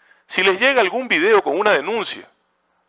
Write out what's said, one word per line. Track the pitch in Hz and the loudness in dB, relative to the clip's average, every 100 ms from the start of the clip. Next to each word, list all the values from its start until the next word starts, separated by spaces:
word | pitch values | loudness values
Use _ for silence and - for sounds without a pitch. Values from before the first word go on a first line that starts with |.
| _ _ - | _ _ -6
Si | - | 0
les | 190 190 | 0 2
llega | 254 262 | 2 2
algún | 190 214 254 | 0 -2 -4
video | 170 190 208 | 0 2 2
con | 147 156 | 2 0
una | 214 | 0
denuncia | 165 156 226 175 - - _ _ _ _ _ | 0 0 -6 -6 -8 -14 _ _ _ _ _